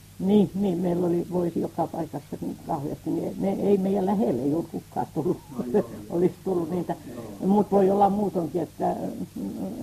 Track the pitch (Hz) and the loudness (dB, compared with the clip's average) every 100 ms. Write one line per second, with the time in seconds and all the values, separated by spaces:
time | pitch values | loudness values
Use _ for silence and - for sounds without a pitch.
0 | - - 185 208 185 190 202 175 180 175 | -18 -4 4 6 6 2 0 0 0 2
1 | 180 175 - 180 175 202 - - 160 175 | 2 0 0 0 0 0 -2 -2 -4 -2
2 | 160 147 - - 170 - - 156 143 - | -6 -8 -8 -8 -8 -8 -6 -4 -4 -6
3 | 160 165 175 196 185 - 190 202 190 202 | -4 -2 -4 -2 -2 0 4 4 4 0
4 | 185 202 226 123 143 160 165 185 - - | 2 2 2 0 0 0 -2 -8 -8 -6
5 | - 160 165 - - 233 123 202 - 107 | -6 -2 -2 -2 -6 -6 0 0 0 -6
6 | 104 170 180 - 190 175 160 180 160 - | -4 2 0 0 -2 -2 0 -4 -4 -6
7 | 139 120 113 - 180 208 - 196 190 202 | -8 -12 -12 -4 2 4 4 4 4 6
8 | 202 202 202 185 - 175 151 - 170 - | 4 4 0 0 -2 -2 -4 -2 -2 -2
9 | - - 185 - 196 220 190 - | -4 -8 -10 -8 -8 -6 -8 -8